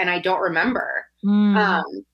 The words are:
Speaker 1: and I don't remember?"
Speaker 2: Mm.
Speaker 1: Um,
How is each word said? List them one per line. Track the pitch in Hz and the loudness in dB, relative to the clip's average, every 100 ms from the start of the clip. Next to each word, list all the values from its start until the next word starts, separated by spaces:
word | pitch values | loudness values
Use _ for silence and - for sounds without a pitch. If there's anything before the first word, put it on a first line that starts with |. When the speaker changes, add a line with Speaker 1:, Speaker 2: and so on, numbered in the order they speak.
Speaker 1:
and | 180 | -2
I | 175 | -2
don't | 185 185 | 0 0
remember?" | 180 165 233 240 - - - _ | 0 0 0 -2 -4 -8 -10 _
Speaker 2:
Mm. | 202 208 208 208 | 0 2 4 4
Speaker 1:
Um, | 202 175 - 190 - | 2 0 -4 -10 -16